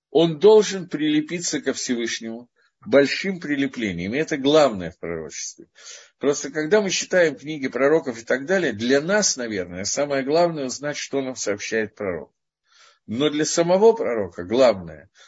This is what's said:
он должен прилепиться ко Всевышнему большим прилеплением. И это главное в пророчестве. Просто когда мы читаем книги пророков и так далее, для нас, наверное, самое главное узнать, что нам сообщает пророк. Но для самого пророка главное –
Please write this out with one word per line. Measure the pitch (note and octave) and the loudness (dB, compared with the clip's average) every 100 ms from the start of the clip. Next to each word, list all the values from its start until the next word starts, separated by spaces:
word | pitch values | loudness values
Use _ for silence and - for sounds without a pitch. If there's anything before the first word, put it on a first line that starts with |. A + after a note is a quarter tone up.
| _ | _
он | C#3+ E3 D3+ | 2 2 4
должен | G3 G#3+ F#3+ F#3+ F3 | 6 8 6 -2 -6
прилепиться | D3+ D3+ D3+ D3+ F3 E3+ D3 | -4 0 0 0 -4 -4 -4
ко | B2+ | -4
Всевышнему | B2 - A#2+ A2+ - A2+ A#2 A#2+ _ _ _ G#2 | -4 -4 -4 -4 -6 -10 -12 -16 _ _ _ 2
большим | C#3 C3+ - G3 F3+ | 4 4 0 -6 -6
прилеплением. | D#3 C#3+ B2 B2 G#2+ E2+ F#2 | -4 -4 -4 -4 -4 -4 -4
И | C3 | -4
это | D#3+ D3 | -4 -2
главное | C3+ D#3 C#3 G2+ E2+ | 4 6 4 2 -8
в | - | -8
пророчестве. | E2 E2 D#2 - - - - _ - - - _ | -8 -8 -10 -12 -14 -16 -20 _ -20 -20 -20 _
Просто | C3+ C#3+ C#3+ | -2 -2 -4
когда | D#3 D#3 G#3+ | -6 0 2
мы | F#3+ | 2
читаем | - - F#3 E3 C3 | -2 0 2 2 0
книги | C#3+ D#3 C3 | -8 -6 -6
пророков | A#2+ C#3 D#3+ C#3+ A2+ | 0 2 2 0 -6
и | - | -4
так | B2+ C#3 | -4 0
далее, | F#3+ D3+ | 0 0
для | G#2 A#2+ C#3 | -2 2 2
нас, | D#3+ G#3 F#3+ C3+ | 2 2 0 -2
наверное, | A#2 G2+ F2 F2+ | -4 -6 -6 -8
самое | G#2 C3+ C#3+ C#3 | -6 -4 -2 -2
главное | C3 D#3+ F3 D#3 C3 | 0 2 2 0 -6
узнать, | A#2+ C#3+ C#3+ | -6 -8 -8
что | - C3+ | -6 -4
нам | C3 B2+ | -4 -6
сообщает | G#2+ G2+ - A2 G#2+ - | -4 -4 -4 -2 -4 -4
пророк. | G2+ E2+ - _ _ _ _ _ _ _ - | -6 -6 -10 _ _ _ _ _ _ _ -10
Но | A2+ D3 | -2 -2
для | D3 D#3 | 0 0
самого | - E3+ F#3 A3+ | 0 2 4 6
пророка | A3 A2 A2+ F#2 - | 4 0 -2 -4 -8
главное – | F2+ A#2+ B2+ F#2+ E2+ D2+ F2 _ | -2 4 4 4 -4 -16 -20 _